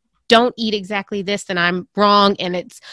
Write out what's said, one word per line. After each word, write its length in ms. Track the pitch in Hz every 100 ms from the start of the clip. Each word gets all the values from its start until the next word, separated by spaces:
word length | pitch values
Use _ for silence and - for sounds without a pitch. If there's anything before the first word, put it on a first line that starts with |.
| _ _ -
don't 260 | 233 247 -
eat 180 | 220
exactly 480 | 208 185 202 190 208
this, 200 | 185 202
then 160 | - 180
I'm 300 | 175 180 - -
wrong. 400 | 202 202 202 -
And 160 | 180
it's, 260 | 180 - - -